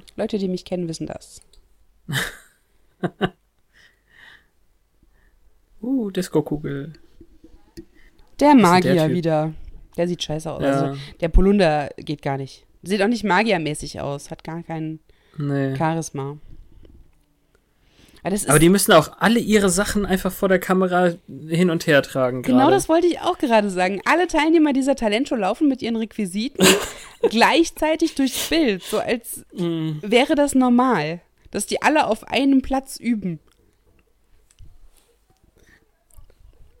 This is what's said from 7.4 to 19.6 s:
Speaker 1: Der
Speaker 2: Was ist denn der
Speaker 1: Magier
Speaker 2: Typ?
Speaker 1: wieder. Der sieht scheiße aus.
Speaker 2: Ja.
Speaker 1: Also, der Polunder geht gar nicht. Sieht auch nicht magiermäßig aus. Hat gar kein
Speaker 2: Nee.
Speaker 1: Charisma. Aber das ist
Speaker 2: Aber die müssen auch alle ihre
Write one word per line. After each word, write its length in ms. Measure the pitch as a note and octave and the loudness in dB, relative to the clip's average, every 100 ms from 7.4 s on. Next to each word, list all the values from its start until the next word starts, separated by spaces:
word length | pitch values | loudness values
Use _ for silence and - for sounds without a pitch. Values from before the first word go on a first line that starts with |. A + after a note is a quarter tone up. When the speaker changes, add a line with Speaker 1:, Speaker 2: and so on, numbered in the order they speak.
| - - _ - - _ - _ - - | -20 -20 _ -20 -20 _ -20 _ -14 0
Speaker 1:
Der 80 | C#4+ | 6
Speaker 2:
Was 40 | C4+ | 6
ist 0 | |
denn 20 | |
der 380 | F3+ F3+ F3+ F3 | 8 4 4 2
Speaker 1:
Magier 100 | D#3 | 2
Speaker 2:
Typ? 80 | F3 | 0
Speaker 1:
wieder. 380 | D#3+ D#3 D#3 D#3 - - - - | 0 0 -2 -6 -16 -18 -12 -4
Der 100 | F3 | -4
sieht 160 | E3+ | -4
scheiße 280 | - D#3 D#3+ | -6 -8 -8
aus. 120 | C#3 | -4
Speaker 2:
Ja. 80 | C#3 | -2
Speaker 1:
Also, 300 | C#3 C#3 C#3 C#3 - | 0 -2 -6 -14 -6
der 80 | E3+ | 4
Polunder 600 | F3+ F#3+ G#3 E3 D3+ C#3 - | 6 6 6 4 2 -4 -10
geht 240 | D3 D3 | -10 -8
gar 140 | C#3+ C#3 | -6 -6
nicht. 280 | C3+ - _ _ | -10 -18 _ _
Sieht 200 | E3 G3+ | -4 0
auch 40 | G3+ | 0
nicht 160 | A#3+ | 0
magiermäßig 760 | G3+ F3+ A3+ F3+ D3+ D3+ D3 D#3 | 0 0 2 0 -2 -6 -10 -8
aus. 300 | C#3 C#3+ - | -8 -8 -12
Hat 120 | E3 | -16
gar 200 | - E3 | -12 -12
kein 360 | E3 D#3+ D#3 D#3+ _ _ _ - | -10 -8 -8 -10 _ _ _ -8
Speaker 2:
Nee. 380 | C#3+ C#3 C3+ C3+ | -4 -2 -2 -2
Speaker 1:
Charisma. 600 | D#3+ E3 D#3 C#3 C#3 D3+ - - - - - - - _ _ _ _ _ _ _ _ _ _ - | -2 -2 -6 -8 -10 -12 -18 -20 -20 -20 -20 -20 -20 _ _ _ _ _ _ _ _ _ _ -10
Aber 100 | A2+ | -6
das 100 | G#2+ | -4
ist 60 | - | 2
Speaker 2:
Aber 80 | D3+ | 4
die 120 | E3+ | 6
müssen 240 | G3 G#3+ | 4 6
auch 240 | E3+ - - | 4 4 -2
alle 200 | G3 A#3 | 0 2
ihre 300 | F#3 G#3+ | 2 2